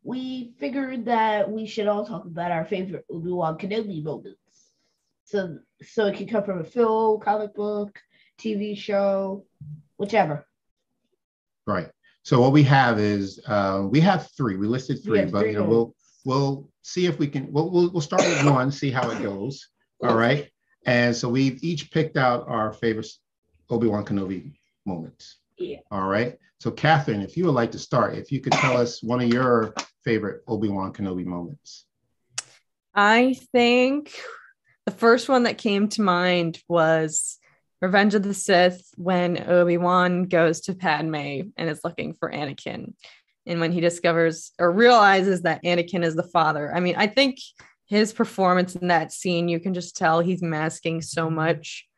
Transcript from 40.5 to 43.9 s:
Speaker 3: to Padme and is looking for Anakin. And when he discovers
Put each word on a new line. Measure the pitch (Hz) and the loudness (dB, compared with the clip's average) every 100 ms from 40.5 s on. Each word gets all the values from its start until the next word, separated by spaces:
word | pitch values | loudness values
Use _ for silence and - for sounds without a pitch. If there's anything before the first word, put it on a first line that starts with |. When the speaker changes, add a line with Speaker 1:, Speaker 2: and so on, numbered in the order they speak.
| 165 | 2
Speaker 3:
to | - | -6
Padme | 185 180 151 160 | -6 -2 -2 -2
and | 156 143 139 196 - 160 | -6 -6 -8 -10 -6 -6
is | 160 | -4
looking | 165 170 151 | -8 -8 -10
for | 165 - | -8 -8
Anakin. | - 139 139 - - - - - - _ _ | -6 -8 -8 -12 -12 -14 -18 -20 -20 _ _
And | - 170 | -8 -2
when | 165 | 0
he | 175 | 2
discovers | 170 | 0